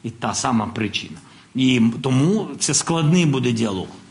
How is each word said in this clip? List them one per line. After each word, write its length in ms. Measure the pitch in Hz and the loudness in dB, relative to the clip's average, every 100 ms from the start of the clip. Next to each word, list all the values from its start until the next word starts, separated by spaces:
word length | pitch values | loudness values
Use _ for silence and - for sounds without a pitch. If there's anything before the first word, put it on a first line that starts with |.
і 60 | 113 | -10
та 240 | - 113 | -6 -6
сама 340 | 104 135 117 107 | -4 0 0 -2
причина. 500 | 113 107 - - - - - - 120 | -4 -4 -4 -10 -18 -20 -20 -10 0
І 260 | 131 127 113 - | 2 4 4 2
тому 460 | 135 131 151 214 165 139 | 0 2 2 2 -2 -6
це 140 | - | -2
складний 520 | 143 - 165 151 180 160 | -2 0 0 4 4 2
буде 260 | 131 123 | 2 0
діалог. 360 | 113 113 95 - - - | 0 -2 -2 -8 -14 -20